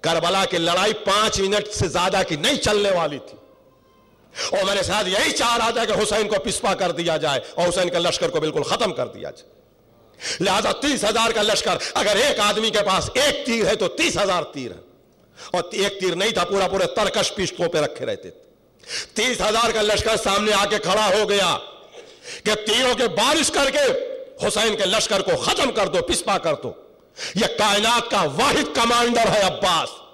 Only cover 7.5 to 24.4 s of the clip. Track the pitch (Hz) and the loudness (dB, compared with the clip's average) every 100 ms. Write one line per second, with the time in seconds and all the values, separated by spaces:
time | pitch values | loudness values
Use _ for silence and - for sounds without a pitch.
7.5 | - 175 185 180 175 170 - 170 170 156 | -2 0 2 0 0 0 0 0 0 0
8.5 | 151 139 190 214 160 123 - 73 - - | -2 -2 -2 -2 -2 -6 -8 -14 -14 -20
9.5 | - _ _ _ _ _ - - - 190 | -20 _ _ _ _ _ -14 -10 -4 0
10.5 | 190 208 190 285 247 202 220 226 226 208 | 0 0 -2 -2 0 0 0 0 0 0
11.5 | 202 214 175 - - 202 202 285 233 208 | 0 0 -2 -2 -2 2 2 2 2 0
12.5 | 208 220 208 202 185 - 247 285 - - | 2 0 0 2 0 0 0 2 0 -2
13.5 | 226 180 214 185 - 320 175 196 180 147 | 0 2 2 0 0 0 0 0 0 -2
14.5 | 143 123 90 - - _ _ _ - - | -8 -10 -12 -20 -20 _ _ _ -20 -4
15.5 | 175 175 - 196 196 185 170 208 220 180 | -4 -2 -2 -2 0 -2 0 0 0 0
16.5 | 196 185 190 175 - 202 214 180 - 180 | 0 0 0 0 0 0 0 -2 -2 -6
17.5 | - 170 156 151 - 127 98 90 - - | -2 -2 0 -2 -4 -6 -6 -10 -20 -20
18.5 | _ _ _ - - - - 240 233 190 | _ _ _ -12 -12 -8 -2 -2 0 0
19.5 | 220 233 220 214 202 220 214 - 196 214 | 2 0 0 0 0 0 0 0 0 2
20.5 | 202 202 208 170 202 214 196 214 202 185 | 2 2 0 0 2 2 2 2 2 2
21.5 | 143 - - - - - - - - - | 0 -6 -20 -20 -20 -20 -20 -16 -6 -2
22.5 | 214 220 220 254 233 233 160 240 311 285 | -2 0 2 2 2 0 2 2 2 2
23.5 | - 277 269 269 - - - - - | 2 2 2 2 2 -4 -10 -14 -6